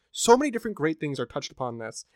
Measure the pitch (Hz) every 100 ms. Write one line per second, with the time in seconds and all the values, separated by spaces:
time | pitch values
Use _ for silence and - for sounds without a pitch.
0 | _ - - 254 294 226 226 196 156 156
1 | 151 131 120 139 - - 127 117 110 -
2 | -